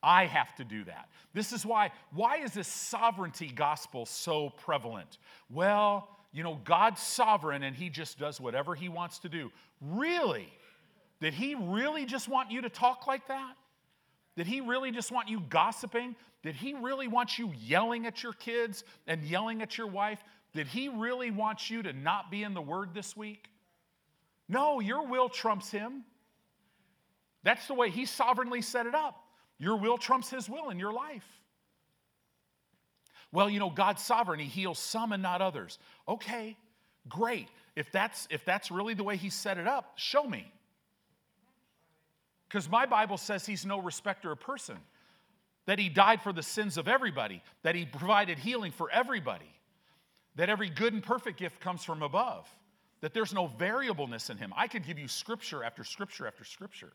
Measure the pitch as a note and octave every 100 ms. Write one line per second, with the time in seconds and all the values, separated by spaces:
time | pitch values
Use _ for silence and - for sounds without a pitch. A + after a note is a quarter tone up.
0 | D3 F3+ F3+ D3 B2 - B2 G#2+ F#2 D2+
1 | - - - F#3+ G#3+ A#3 G#3 A3+ G#3 -
2 | - D3 A3+ D4 C4+ G3+ F3+ - - A3+
3 | A#3 F#3+ F3 - D#3 B2 D3 D3+ - C3
4 | A2+ - - D3+ C#3+ - - D3 A#2 A2
5 | E2 - - - _ C3 F#3 G#3 G#3 G3+
6 | G3 - _ C#3+ E3+ D#3 A2 E3+ A3 G3
7 | - - A3 G#3 D3+ C#3+ C#3 C3+ F3+ D3+
8 | D#3 - D3 C#3+ B2+ B2 C#3+ E3 F3+ E3
9 | F3 - F3 D#3+ B2+ - - _ C#3 F#3+
10 | D4+ F4 C4 B2 G2 - - _ _ _
11 | _ _ D#3 D3 C4+ C#4+ F3 G3+ C#4 D4+
12 | C4 C4 - C4 B3 A#3 B3 - B3 B3+
13 | - C4+ - C4+ C4 C4 _ _ _ _
14 | _ _ _ - E3+ C4 B3 B3+ C4 A#3+
15 | - B3 G#3+ A3 D3+ D#3 F#3 - A3+ A#3
16 | B3 A#3 - _ D#3+ C#3 B3 C#4+ B3 C4+
17 | C4 A#3 A#3+ - A#3 C3+ A2 D#3+ A3+ A#3
18 | A3+ - B3 G#3+ - A#3 A#3 G3 - -
19 | - D#3+ D3 F3 A3 A3+ A3 - A3 G3
20 | G#3 G#3+ - - _ D3+ C#3+ F#3+ C#4 A#3
21 | A3+ B3+ B3 G#3 G#3+ G#3+ - A3+ F#3+ C3+
22 | C#3+ G3 F#3 G3+ G#3 F#3 C#3+ F3 G3 F3+
23 | F#3+ G#3 G#3+ G#3 - _ _ _ _ _
24 | _ _ _ _ - A3 D4+ C#4 G#3 C4+
25 | D4 B3+ B3+ B3 A3+ G3+ - G#3 A3 C4+
26 | A#3+ _ _ _ _ _ _ _ _ _
27 | _ _ _ _ - A#3+ - C4 A#3+ F3+
28 | B3+ - - - B3 B3 - B3 A#3 C#4+
29 | D4+ - _ _ _ _ E3+ A3 G#3+ A#3+
30 | - B3+ - C4 G#3 C#4 D4+ F3+ G3 A3+
31 | D4 C4 - - _ _ _ _ _ _
32 | _ _ _ _ _ _ _ _ _ _
33 | _ - - E3+ G3+ G#3 G3 D3+ G3 G3+
34 | - A#3 G#3 D#3 D3+ F#3 F#3 E3 - A3
35 | A3+ G3+ F#3+ F3+ F#3+ D3 F2+ - - -
36 | - G#3 - A#3 A3 A3 _ _ _ _
37 | - D3 A3+ A3+ G#2+ - _ - D3 F#3+
38 | A3 - - D3+ - F#3+ - F3+ G#3 G#3+
39 | G3+ G3 F#3+ - G#3 F#3+ F#3 C4+ - -
40 | - C#4 C#4+ C3+ - _ _ _ _ _
41 | _ _ _ _ _ _ _ _ _ _
42 | _ _ _ _ _ G#3 D3+ A3 C4 A3+
43 | G#3+ G3 - G3+ - G3 F#3+ G3+ F3+ -
44 | G3+ F#3+ F3 D3+ - C4+ - F#2+ - _
45 | _ _ _ _ _ _ - G3+ F#3+ D#3+
46 | G3 A3 G3+ E3+ D3+ - G#3 D3+ D#3+ C4
47 | B3 C#3 G#2+ F#2 - _ D#3+ E3+ E3 C3+
48 | F3 G#3 G3+ D#3 E3+ B3 G3 - E3 A3
49 | B3 A#3+ C3 F2+ - - _ _ _ _
50 | _ _ _ - F3 G#3 G3+ C#3+ A3+ A3
51 | - B3 A#3+ D3+ F3 - F#3 F3+ - D#3
52 | D3 F3 B3 A2 - - _ _ _ _
53 | D#3 A3+ A3 G3 E3+ A2+ F3+ A#3+ C4 E3+
54 | C#3 A2+ - G#2 G2+ A2+ A3+ A#3 D3+ D#3+
55 | C3+ - - A3+ - D3 A#2 - A2 -
56 | G3+ - A#2 - - - F#3+ - E2+